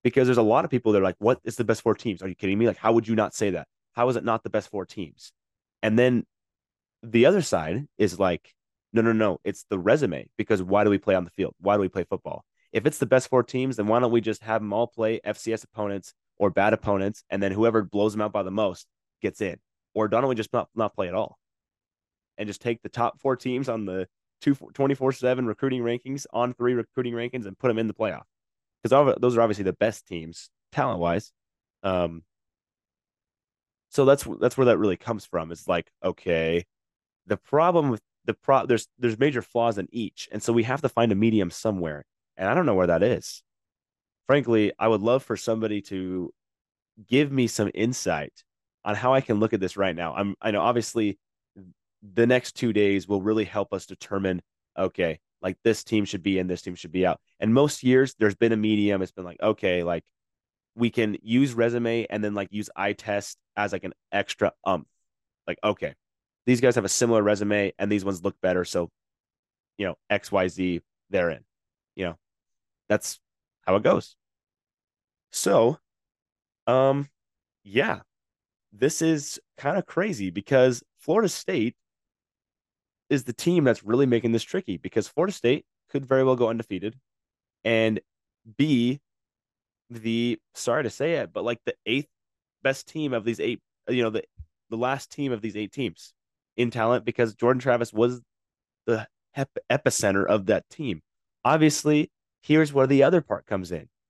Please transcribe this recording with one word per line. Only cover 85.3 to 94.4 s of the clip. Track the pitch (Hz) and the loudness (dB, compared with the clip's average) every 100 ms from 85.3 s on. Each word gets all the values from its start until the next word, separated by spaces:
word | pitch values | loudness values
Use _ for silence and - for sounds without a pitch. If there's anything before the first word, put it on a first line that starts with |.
State | - 120 151 - _ _ | -2 0 0 -4 _ _
could | 143 131 | -8 0
very | 131 | 2
well | 131 | 2
go | 127 117 | 2 0
undefeated | 117 113 92 104 120 _ _ _ _ _ _ | -2 -6 -8 -8 -12 _ _ _ _ _ _
and | 113 113 110 110 - _ _ _ 113 107 | 0 2 2 0 -6 _ _ _ -10 -2
be | 160 131 120 139 _ _ _ _ _ _ _ _ _ | 2 2 0 -2 _ _ _ _ _ _ _ _ _
the, | 117 113 113 120 - _ | -10 -4 -2 -2 -4 _
sorry | - - 127 | -8 -2 -2
to | 120 | -2
say | - 156 156 | -4 -4 -4
it, | 90 | -6
but, | 98 | -6
like, | 107 120 - | -6 -6 -8
the | - | -8
eighth | 104 131 147 _ _ _ _ _ | -2 -2 -4 _ _ _ _ _
best | 135 139 - | -4 -4 -8
team | 160 147 | -6 -4
of | 120 110 | -2 -2
these | 110 | -2
eight, | 98 117 _ _ - | -4 -6 _ _ -4
you | 123 | -2
know, | 113 | 0
the, | 107 - - | -2 -8 -16